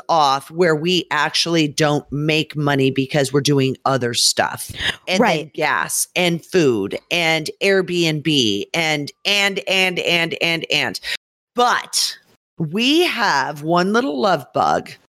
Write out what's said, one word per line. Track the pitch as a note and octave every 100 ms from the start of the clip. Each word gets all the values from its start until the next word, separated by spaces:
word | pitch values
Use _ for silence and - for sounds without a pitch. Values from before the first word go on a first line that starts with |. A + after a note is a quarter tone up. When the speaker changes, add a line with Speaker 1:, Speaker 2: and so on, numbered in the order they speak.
| -
Speaker 1:
off | E3 C#3+ C3+ -
where | D#3+ F3+
we | D3+ E3+ F3+ -
actually | D3 D3+ - E3+ E3+ D3+
don't | - D3+ D3 -
make | C#3+ D3+ D#3 D3+ D3+
money | C#3+ C#3+ C3+
because | C3 C3 D#3 C3+
we're | C#3+
doing | C#3 C#3+ C3 -
other | B2+ C3+ A#2+
stuff. | A#2+ - - F2+ - - - - - -
And | F#3
then |
Speaker 2:
Right. | A#3 D#3 D3+
Speaker 1:
gas | - D3 A2 - - - E3
and | F3+ E3+
food | - F#3 D3 A2+ G2 - -
and | E3+ E3 D#3+ D3+ -
Airbnb | G3 F#3+ E3+ F3+ E3 D3+ D#3 C#3+ A2+ G2+ -
and, | E3 D#3+ D3+ C#3 - F#3+
and, | G3+ G3+ G3 -
and, | F#3+ F#3 E3+
and, | C3+ E3+ E3 -
and, | E3+ E3 -
and. | D3 B2 F#2+ - - _ _ _
But | - A#3+ F3 - - - - _ _ _ -
we | D#3+ F#3+ B3 D#4
have | F4 A3 G3 C#3+ C3+ D3+
one | D3+ F3 F#3
little | A3+ C#4 C#4
love | G#3+ D#3+ C3
bug | - D2+ E2+ - -